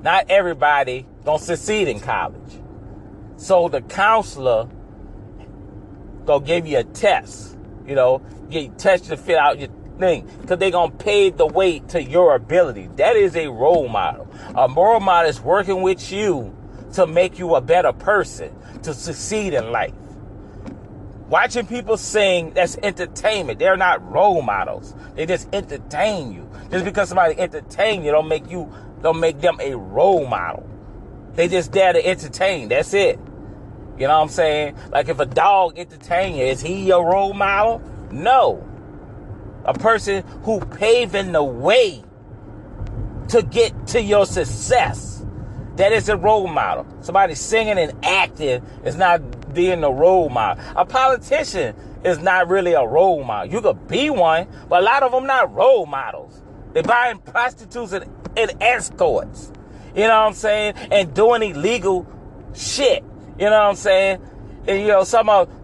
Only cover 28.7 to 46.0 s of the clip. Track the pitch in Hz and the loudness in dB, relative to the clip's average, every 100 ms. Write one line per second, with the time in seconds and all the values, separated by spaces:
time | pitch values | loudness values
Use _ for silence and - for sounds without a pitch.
28.7 | - - - 151 165 165 143 170 - 139 | -14 -20 -4 -2 0 0 0 -2 -2 -6
29.7 | 127 95 104 180 185 135 104 85 - - | -8 -6 2 4 4 0 -4 -4 -8 -12
30.7 | - - - - - - - 175 185 160 | -18 -18 -18 -18 -20 -12 -2 0 0 0
31.7 | 196 190 170 165 185 151 - 190 175 110 | 2 4 4 2 -2 -6 -2 -2 -2 -2
32.7 | 123 165 196 180 110 - - - - - | -2 0 2 2 0 -8 -18 -18 -18 -18
33.7 | - - - 135 156 151 - 160 151 147 | -18 -18 -6 2 2 2 2 0 2 -4
34.7 | - - 139 147 156 143 135 180 196 180 | -8 -4 -2 -2 -2 -2 2 4 4 2
35.7 | 165 175 156 - 175 190 156 131 131 156 | -2 -14 -16 -4 -2 -2 -2 -2 -2 -4
36.7 | 190 190 180 170 190 196 196 196 196 220 | -4 2 4 4 2 0 0 0 2 2
37.7 | 226 - - - - 196 262 175 98 - | 0 -8 -16 -14 -4 4 6 4 2 -8
38.7 | - - - - - - - - - - | -18 -18 -20 -18 -18 -16 -16 -16 -8 -4
39.7 | 131 220 220 202 196 - - - 214 139 | 0 2 2 0 -4 -4 -10 -4 -2 -4
40.7 | - 208 240 226 196 190 165 143 120 147 | -2 4 4 4 -2 0 0 0 0 2
41.7 | 240 214 135 - - - - - - - | 4 4 0 -16 -20 -20 -20 -18 -18 -18
42.7 | - - - - - - 233 165 - 226 | -14 -12 -8 -10 -10 0 0 0 0 0
43.7 | - - 240 202 208 190 180 160 - - | 0 -4 -2 2 2 2 0 -4 -6 0
44.7 | 247 170 - - - - - - - - | 2 2 -4 -10 -12 -12 -12 -14 -12 -12
45.7 | - 196 220 | 0 2 4